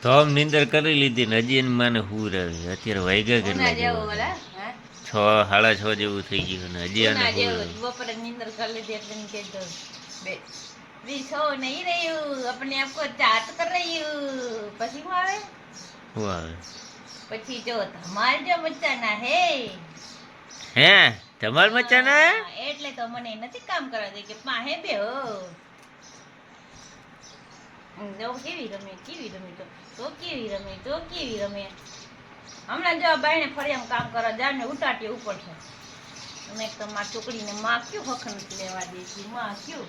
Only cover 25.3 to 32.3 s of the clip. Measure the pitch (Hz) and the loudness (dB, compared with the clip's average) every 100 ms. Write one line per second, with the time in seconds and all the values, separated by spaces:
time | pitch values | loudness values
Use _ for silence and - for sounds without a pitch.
25.3 | 208 180 170 - - - - - - - | -6 -10 -16 -20 -20 -20 -20 -20 -20 -20
26.3 | - - - - - - - - - - | -20 -20 -20 -20 -20 -20 -20 -20 -20 -20
27.3 | - - - - - - - 202 196 226 | -20 -20 -20 -20 -20 -20 -14 -14 -8 -8
28.3 | 254 269 349 226 196 196 185 - 330 233 | -8 -8 -8 -8 -10 -14 -18 -16 -14 -12
29.3 | 185 185 170 175 - - - 262 320 339 | -12 -14 -16 -18 -18 -20 -12 -12 -10 -10
30.3 | 294 220 196 196 190 240 302 320 359 277 | -8 -6 -6 -8 -12 -6 -6 -6 -8 -6
31.3 | 214 202 202 196 190 - - - - - | -4 -4 -6 -10 -14 -18 -18 -18 -20 -20